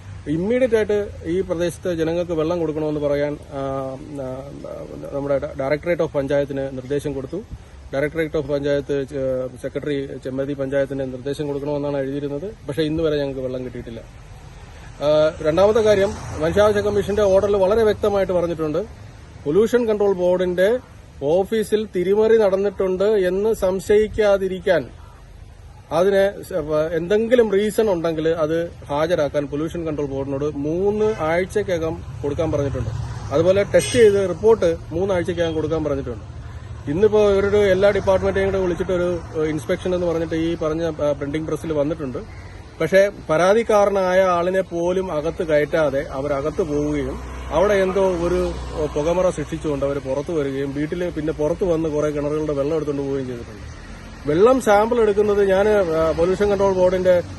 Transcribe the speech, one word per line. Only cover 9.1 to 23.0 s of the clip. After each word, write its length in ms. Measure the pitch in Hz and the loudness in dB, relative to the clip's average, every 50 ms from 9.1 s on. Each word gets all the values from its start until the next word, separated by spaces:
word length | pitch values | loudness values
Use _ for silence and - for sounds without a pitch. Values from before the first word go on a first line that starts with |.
| 143 135 135 131 131 127 131 127 127 120 - | -6 -4 -2 -2 -2 -2 -4 -6 -8 -10 -10
സെക്രട്ടറി 460 | 135 - 143 135 151 147 139 139 139 143 131 - | -8 -8 -6 -6 -4 -4 -4 -4 -6 -10 -10 -10
ചെമ്മരുതി 280 | 135 127 131 139 139 143 | -8 -6 -4 -4 -4 -4
പഞ്ചായത്തിന് 480 | 135 139 135 139 139 139 135 139 135 | -4 -4 -2 0 0 0 0 -2 -6
നിർദ്ദേശം 460 | 135 131 127 123 123 143 143 - 151 | -6 -6 -8 -8 -6 -6 -6 -4 -4
കൊടുക്കണമെന്നാണ് 500 | 143 143 143 139 147 147 143 143 143 143 | -4 -4 -4 -4 -4 -4 -4 -4 -2 -2
എഴുതിയിരുന്നത്. 580 | 139 135 135 139 143 139 143 143 143 151 208 220 - - - | -2 -4 -4 -4 -4 -6 -6 -6 -6 -8 -8 -12 -12 -10 -8
പക്ഷേ 140 | 143 160 160 | -4 -2 -2
ഇന്ന് 200 | 151 156 160 165 | -2 -2 0 0
വരെ 140 | 156 151 | 0 0
ഞങ്ങൾക്ക് 240 | 147 139 139 135 135 | 0 -2 -2 -4 -4
വെള്ളം 240 | 131 127 127 127 127 | -6 -6 -6 -6 -8
കിട്ടിയിട്ടില്ല. 360 | 123 117 123 117 120 117 110 - - - - - - - - - - - - - - - - - - - - | -8 -10 -12 -12 -12 -14 -14 -16 -16 -18 -20 -20 -20 -20 -20 -20 -20 -20 -20 -20 -20 -20 -18 -18 -16 -10 -2
ആ, 320 | 143 147 151 151 151 156 - - 156 | 0 2 4 4 4 2 2 0 0
രണ്ടാമത്തെ 380 | 156 156 175 196 208 220 233 | 0 4 6 6 6 6 6
കാര്യം, 320 | 214 214 208 190 196 202 214 - - - - 147 | 6 4 4 4 4 0 0 -4 -8 -8 -6 -2
മനുഷ്യാവകാശ 420 | 151 170 170 196 208 214 208 208 202 | -2 0 4 4 4 4 4 2 0
കമ്മീഷന്റെ 400 | 208 202 202 185 147 202 208 208 | 0 0 0 0 0 0 2 4
ഓർഡറിൽ 340 | 196 190 196 196 202 202 | 4 4 4 4 4 2
വളരെ 260 | 202 185 185 214 233 226 | 4 4 4 4 4 4
വ്യക്തമായിട്ട് 500 | 214 202 202 - 214 202 196 190 180 190 | 2 2 2 0 0 2 2 0 0 0
പറഞ്ഞിട്ടുണ്ട്, 520 | 180 170 170 170 160 160 151 151 170 208 226 - - - - - - - - - - - | 0 0 -2 -2 -2 -4 -2 -2 -4 -4 -6 -10 -18 -18 -18 -20 -20 -20 -20 -18 -10 -4
പൊല്യൂഷൻ 440 | 147 151 190 226 220 247 240 247 220 | 0 2 4 4 4 4 2 2 2
കൺട്രോൾ 260 | 214 208 208 202 196 | 0 2 2 2 2
ബോർഡിന്റെ 640 | 180 180 180 180 180 185 180 180 175 185 202 240 254 - - - - - - - - 139 | 2 2 2 2 2 2 0 0 2 2 4 2 2 -2 -8 -20 -20 -20 -20 -12 -6 -2
ഓഫീസിൽ 640 | 139 160 185 196 - 226 220 208 - 220 214 220 208 - | 0 2 2 2 0 0 -2 -2 0 0 -2 -2 -2 -4
തിരിമറി 400 | 185 175 185 196 214 220 220 220 | -2 0 2 2 4 4 6 6
നടന്നിട്ടുണ്ട് 680 | 226 214 196 185 190 202 202 196 - 196 190 185 180 | 6 4 4 2 2 0 0 -2 -2 -2 0 0 0